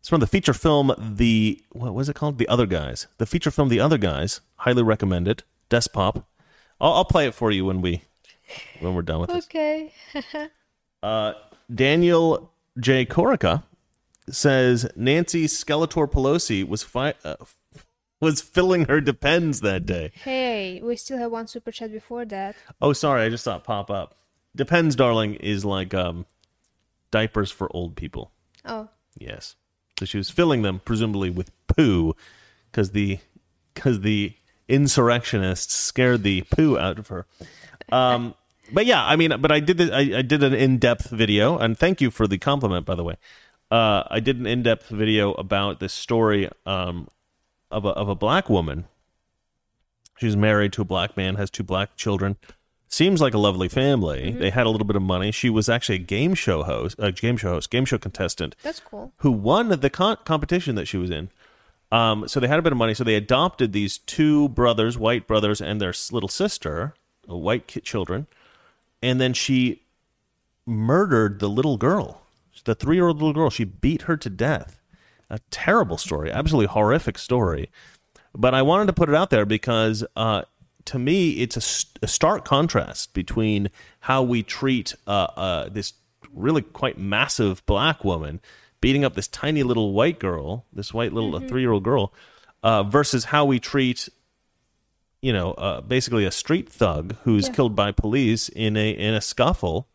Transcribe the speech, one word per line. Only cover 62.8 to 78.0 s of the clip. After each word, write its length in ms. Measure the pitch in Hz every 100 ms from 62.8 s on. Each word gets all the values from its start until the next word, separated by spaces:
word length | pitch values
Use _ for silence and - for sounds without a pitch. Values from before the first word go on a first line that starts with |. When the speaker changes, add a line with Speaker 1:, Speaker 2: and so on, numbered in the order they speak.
| 113
Speaker 1:
So 100 | 110
they 120 | 120 107
adopted 560 | 104 127 175 - 117
these 260 | 101 101 -
two 500 | - - 151 147 143
brothers, 460 | 120 120 113 110 120
white 300 | 110 120 -
brothers, 340 | 107 104 104
and 200 | 78 107
their 100 | 95
s-, 220 | 87 -
little 160 | 117 101
sister, 640 | - 196 - 80 76 120 - _ _ -
uh, 80 | 87
white 300 | 82 117 -
ki-, 140 | -
children. 480 | - 110 90 92 151 _ _ _ _ _ _ _
And 180 | 123 127
then 140 | 127
she 480 | 123 - 131 127 - _ _ _ _ _ _ _ _
murdered 760 | - 110 110 160 202 123 107 98
the 80 | 101
little 280 | 104 151 117
girl, 460 | 123 196 - - _ _ _ -
the 100 | -
three-year-old 440 | 110 127 170 175 151
little 140 | 156
girl. 160 | 151 156
She 140 | -
beat 380 | 104 - 131 160
her 140 | - 160
to 140 | -
death. 500 | 92 123 143 - - _ _ _ _ _
A 120 | 107 _
terrible 480 | - - 220 131 80
story, 320 | - 76 76
absolutely 420 | 95 151 151 101
horrific 460 | 107 107 143 - -
story. 500 | - 123 98 78 65 _ - _